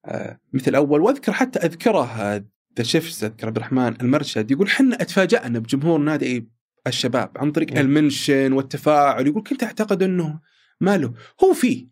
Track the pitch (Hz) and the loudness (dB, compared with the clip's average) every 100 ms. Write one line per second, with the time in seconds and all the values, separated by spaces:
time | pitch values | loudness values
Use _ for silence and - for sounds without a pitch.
0 | - - 104 - _ 135 135 131 143 147 | -10 -10 -10 -14 _ -2 0 2 2 2
1 | 202 277 - 196 262 175 165 165 233 190 | 2 0 -4 -2 -2 -2 -4 0 0 2
2 | 120 113 101 104 104 _ _ - 117 165 | 0 -4 -4 -4 -8 _ _ -6 0 0
3 | 165 - 107 - 113 110 113 127 123 110 | -2 -8 -8 -6 -6 -6 -2 0 0 -2
4 | 123 147 139 113 107 139 196 - 269 226 | 0 0 -2 -6 -2 0 0 2 2 2
5 | 165 196 185 226 123 117 113 135 160 160 | -2 0 2 0 0 -4 -2 -2 2 2
6 | 147 147 131 123 117 _ _ _ 131 120 | 0 -2 -2 -4 -6 _ _ _ -8 -4
7 | 123 123 95 104 143 147 160 143 135 151 | 0 0 -2 -4 -2 0 0 2 4 4
8 | 151 135 - 135 135 135 135 143 151 151 | 2 0 0 2 2 0 -2 -2 2 4
9 | 143 117 139 196 208 277 220 - 208 196 | 4 2 0 0 -4 -4 -4 -4 -2 0
10 | 190 180 160 151 _ _ _ _ 180 202 | 0 0 -2 -6 _ _ _ _ 0 2
11 | 123 120 - _ 381 349 247 - - | -2 -8 -20 _ 4 4 0 0 -6